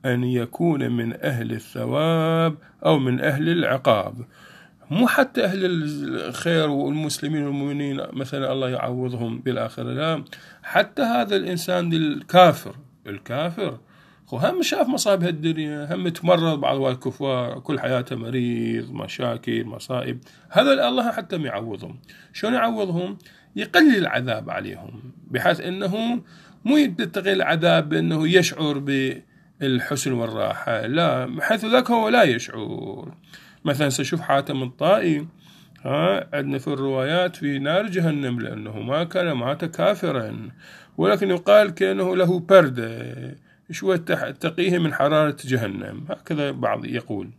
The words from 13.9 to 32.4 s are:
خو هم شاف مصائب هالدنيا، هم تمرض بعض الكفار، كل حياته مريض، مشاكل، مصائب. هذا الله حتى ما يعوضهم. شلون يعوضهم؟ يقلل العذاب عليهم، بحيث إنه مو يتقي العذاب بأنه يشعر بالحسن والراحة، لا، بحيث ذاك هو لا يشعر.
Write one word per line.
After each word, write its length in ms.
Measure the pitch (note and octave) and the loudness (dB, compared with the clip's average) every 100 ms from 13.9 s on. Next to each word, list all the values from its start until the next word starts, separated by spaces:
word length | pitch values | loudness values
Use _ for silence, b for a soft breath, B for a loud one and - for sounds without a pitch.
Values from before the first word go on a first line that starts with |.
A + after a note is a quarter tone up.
| b b b _ | b b b _
خو 120 | A#2+ | -2
هم 240 | F3+ F#4 | 0 0
شاف 260 | D4 D4 B3 | -2 0 0
مصائب 360 | C4+ G#3+ F#3+ | 0 2 2
هالدنيا، 720 | E3+ D#3+ D#3+ D#3+ D3+ D3 D3 F3+ | 2 0 -2 -2 -4 -6 -6 -4
هم 120 | F3+ | -4
تمرض 520 | E3+ E3 F3 E3 D3 | -2 2 4 4 2
بعض 220 | C3+ C3+ | 0 2
الكفار، 800 | C3+ B2+ C3 B2+ C#3 B2+ A#2+ A#2+ | 0 -2 -6 -4 -2 -2 -4 -6
كل 200 | - C#3 | -6 -4
حياته 360 | B2 B2+ B2 A#2+ | 0 -2 -2 -8
مريض، 760 | A2+ B2+ A#2+ A#2 A#2 A2+ A#2 | -4 -2 -2 -2 -2 -4 -6
مشاكل، 720 | A#2 G#2+ - B2 A#2 - A2+ A2 | -10 -10 -4 -4 -4 -4 -4 -4
مصائب. 540 | A2 - B2+ B2+ B2 B B B | -12 -6 -6 -6 -10 B B B
هذا 380 | F#3 C4+ C4+ B3 | 4 4 4 2
الله 240 | B3+ A#3 | 0 -2
حتى 260 | A3+ F#3 F3+ | -4 -6 -6
ما 80 | C#3 | -4
يعوضهم. 540 | G2+ A2+ G2 E2 - - B B | -6 -8 -10 -12 -16 -20 B B
شلون 200 | - G#3+ | -6 0
يعوضهم؟ 640 | B3 A3+ A3 G3 E3+ F3+ G3+ B B B G3+ | 2 0 0 -2 -2 -4 -10 B B B -8
يقلل 420 | G#3+ - D#4 A3 | 0 6 8 6
العذاب 520 | E3 A#2+ B2+ A2 A2 | 2 0 -2 -4 -4
عليهم، 520 | F2+ F#2+ F#2+ G#2 A#2 B2+ - - | -8 -8 -10 -14 -16 -18 -20 -6
بحيث 340 | A#2+ F3 E3 | 0 0 0
إنه 600 | F3+ F#3 G3 G#3 A3+ A#3+ B B B B G#3+ | -4 -4 -2 -2 -2 -4 B B B B 2
مو 120 | D4+ | 4
يتقي 560 | C#4 E3+ E3+ G3 F#3 | 4 0 -4 -2 0
العذاب 560 | F#3+ C#3+ E3 E3+ E3 D3 | 0 2 2 4 4 2
بأنه 380 | D#3+ E3 D#3 D#3+ | 0 0 0 4
يشعر 500 | F3+ E3+ - D3+ D3 | 4 4 0 -2 -2
بالحسن 1300 | C#3+ C3+ C3 - - _ _ _ C#3 B2+ - C#3 C#3 | -2 0 0 -4 -14 _ _ _ 0 0 0 -4 -2
والراحة، 760 | B2 A#2 A2 G#2 G#2+ - A2+ A2+ | -2 -2 -2 -2 -2 -2 -2 0
لا، 380 | D3+ E3 B2+ B2 | 0 2 0 -4
بحيث 400 | B2+ - A3 A3 | -4 -2 -2 2
ذاك 260 | B3+ B3 | 0 2
هو 180 | A#3 G#3+ | 0 2
لا 140 | B3 | 4
يشعر. 880 | F3+ A2+ | 4 2